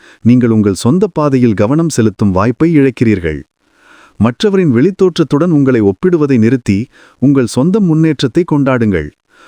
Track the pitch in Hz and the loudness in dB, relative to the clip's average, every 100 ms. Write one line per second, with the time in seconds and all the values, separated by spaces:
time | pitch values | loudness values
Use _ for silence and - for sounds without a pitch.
0 | - _ 110 123 117 110 101 92 117 180 | -16 _ 0 2 2 0 0 -2 -2 0
1 | 202 156 147 131 120 98 104 151 170 - | -2 -2 -2 0 0 0 0 0 -2 0
2 | 110 - 104 92 113 117 165 151 135 - | -2 0 -2 0 -2 0 0 2 0 0
3 | 113 98 82 73 - _ _ _ _ - | 0 0 -4 -8 -12 _ _ _ _ -20
4 | _ - 113 - 214 196 170 117 175 185 | _ -4 -2 0 0 0 2 2 0 0
5 | 185 170 151 143 175 147 131 120 101 95 | 0 0 -2 0 0 0 2 2 0 0
6 | 180 170 143 127 110 131 - 98 127 _ | -2 0 0 2 2 0 -2 -4 -4 _
7 | _ _ 139 139 117 123 170 220 180 156 | _ _ 0 0 0 -2 0 0 0 0
8 | 160 147 143 165 180 147 135 127 110 87 | 0 0 -2 -2 -2 0 0 0 0 -2
9 | 73 - _ _ | -6 -14 _ _